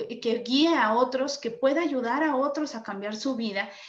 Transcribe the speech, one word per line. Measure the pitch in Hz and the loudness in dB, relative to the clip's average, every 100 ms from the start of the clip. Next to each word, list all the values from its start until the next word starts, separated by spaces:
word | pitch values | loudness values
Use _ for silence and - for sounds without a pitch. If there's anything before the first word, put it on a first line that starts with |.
| - 233 | -8 -4
que | 240 226 214 | -2 -2 2
guíe | 262 330 302 | 4 4 4
a | 214 | 4
otros, | 233 247 254 277 - | 4 2 2 -2 -4
que | 233 | -6
pueda | 233 269 302 | 0 2 2
ayudar | 330 262 226 269 | 0 0 0 2
a | 311 262 | 2 2
otros | 285 294 302 226 | 0 -2 -6 -6
a | |
cambiar | 220 196 202 214 | -8 -8 -6 -4
su | 269 | -4
vida? | 233 226 196 220 - | -2 -2 -4 -6 -8